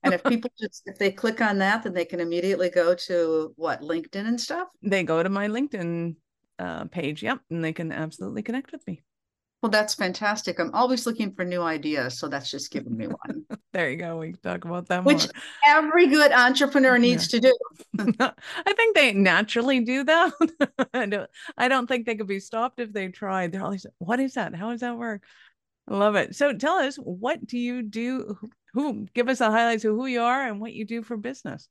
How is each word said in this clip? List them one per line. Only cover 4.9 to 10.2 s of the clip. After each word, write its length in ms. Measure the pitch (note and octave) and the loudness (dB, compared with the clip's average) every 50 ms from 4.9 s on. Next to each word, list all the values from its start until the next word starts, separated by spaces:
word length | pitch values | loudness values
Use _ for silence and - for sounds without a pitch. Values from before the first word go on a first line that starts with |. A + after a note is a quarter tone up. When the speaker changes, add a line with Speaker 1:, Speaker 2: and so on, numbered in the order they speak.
| G3 F#3+ F3 | 0 0 0
Speaker 2:
go 180 | D#3 D#3+ D#3+ | 0 0 0
to 80 | E3+ F#3 | 0 0
my 180 | G3 G3+ G3+ | 0 -2 -2
LinkedIn, 680 | G#3 G#3+ A#3+ C#4 C#4+ - G3+ E3+ E3+ E3+ E3+ E3+ E3+ D#3+ _ _ _ _ _ _ _ _ | -2 -2 -2 -4 -4 -4 -6 -4 -4 -4 -4 -4 -6 -8 _ _ _ _ _ _ _ _
uh, 280 | - F3+ - - - - | -10 -10 -8 -8 -8 -10
page, 360 | E3+ - F3+ D#3 C#3 D3+ D3+ | -8 -8 -6 -6 -6 -6 -6
yep, 180 | - - C4 - _ _ | -4 -6 -6 -6 _ _
and 120 | E3 E3+ E3 | -6 -4 -4
they 100 | D#3+ D#3+ | -4 -4
can 180 | - E3+ D#3+ | -6 -8 -8
absolutely 500 | - - D#3+ D#3+ - - F#3 F#3+ - G#3+ | -6 -6 -8 -8 -10 -12 -12 -8 -8 -8
connect 300 | G#3+ - A#3 C4 C#4 - | -6 -6 -6 -8 -8 -10
with 140 | - - _ | -16 -16 _
me. 160 | - F3 - _ _ _ _ _ _ _ _ _ _ _ _ - | -12 -12 -12 _ _ _ _ _ _ _ _ _ _ _ _ -2
Speaker 1:
Well, 80 | A3+ | 2
that's 240 | G#3 G#3+ G#3+ G#3+ - | 2 2 2 0 -2
fantastic. 640 | - G#3 F#3 F3+ - | -2 -2 -4 -2 -2